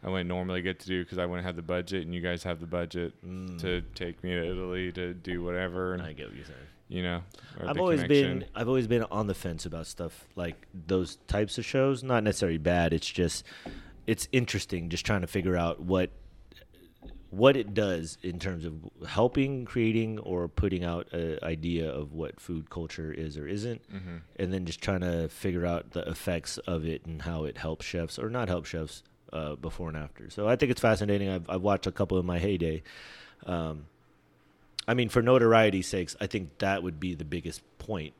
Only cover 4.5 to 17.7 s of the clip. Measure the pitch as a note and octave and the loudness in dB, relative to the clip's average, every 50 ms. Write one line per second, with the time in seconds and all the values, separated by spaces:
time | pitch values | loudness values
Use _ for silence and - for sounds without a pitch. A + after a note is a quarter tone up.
4.5 | F#2 F#2 F#2 F2+ F2+ F#2 F#2 F2+ E2+ F2+ F2+ F2 F2+ F2+ E2+ F#2 F2+ F2 F2 F2 | -2 -4 -4 -4 -2 -2 -4 -4 -4 -4 -6 -6 -6 -8 -6 -6 -4 -2 -2 -2
5.5 | F2 F2+ F#2 F#2 F2 F#2 F#2 F#2 F#2 F2+ F2 D#2 D2+ - C2+ G#1 G1+ B1+ D2 D2+ | -2 0 -2 -2 -2 -2 -2 -2 -2 -4 -4 -6 -10 -10 -12 -12 -12 -14 -14 -14
6.5 | D2 B1+ C2+ D#2 - - _ _ - F2+ F2+ F2+ F2 E2+ F2 - - - - - | -16 -18 -18 -20 -20 -20 _ _ -6 -4 -2 -2 -2 -4 -6 -10 -16 -20 -20 -18
7.5 | - - - - C#3+ E3 F#3 F#3 E3 D3 C3 - D3 C#3+ C#3 - - - - - | -12 -8 -4 -2 0 2 4 4 4 2 4 6 6 6 6 4 2 -2 -4 -6
8.5 | - G#2 A#2 A#2 C3 C3 B2 G#2+ A#2+ A#2+ A2+ - - G#2 G#2+ G2+ F#2+ - - F#2 | -6 -4 0 2 2 2 4 4 2 2 2 0 0 0 0 0 0 -2 -2 -6
9.5 | E2+ D#2+ - F2 D#2 E2 D#2+ - - - F2 E2 - - - - - - F2 E2+ | -6 -4 -6 -8 -8 -8 -8 -10 -8 -8 -8 -8 -8 -10 -20 -18 -8 -4 -4 -4
10.5 | D#2+ - - - - F#2 D#2+ D#2+ F#2+ F#2 F#2 E2+ - - _ - - G#2 G#2+ G2+ | -4 -8 -14 -16 -16 -14 -2 2 2 2 2 0 -4 -14 _ 0 2 2 2 0
11.5 | - - A2+ - - C3+ C3 C3+ C#3 B2 B2+ C3 B2+ A#2 G#2+ G#2+ G2 - - F2+ | -2 -6 -6 -2 2 4 4 4 4 0 0 2 2 4 4 4 2 4 2 2
12.5 | E2 D#2+ D2+ E2+ F2 F2 E2+ E2 D#2+ E2 - - - - F2+ E2 - - - - | 2 2 2 4 4 6 4 4 4 2 0 -2 0 2 2 2 2 -2 -10 -12
13.5 | - - - - - - - - - - - - A2+ G#2+ - - - C3 A#2+ - | -18 -14 -14 -12 -12 -12 -14 -16 -20 -12 -2 -2 0 0 0 2 2 2 2 2
14.5 | - G2+ - - - F2+ E2 E2+ E2 E2+ - - A2 G2 F2 E2 - G2+ E2+ F#2 | 0 -2 -2 -2 -4 -4 -2 -2 -4 -4 0 2 2 2 0 0 0 0 2 4
15.5 | F2+ F2 E2+ E2+ E2 - D#2 F2 F#2+ F#2 F#2 F2+ - - - - - - - - | 2 4 2 2 0 -2 0 2 4 4 4 2 -2 -10 -20 -20 -20 -20 -20 -20
16.5 | - - - _ - - - - - _ - - - - - - F#2 F#2 A2 C3+ | -20 -20 -20 _ -20 -20 -20 -20 -20 _ -18 -18 -18 -18 -16 -12 0 8 8 8
17.5 | C#3 C3+ A2+ G2+ | 8 8 2 0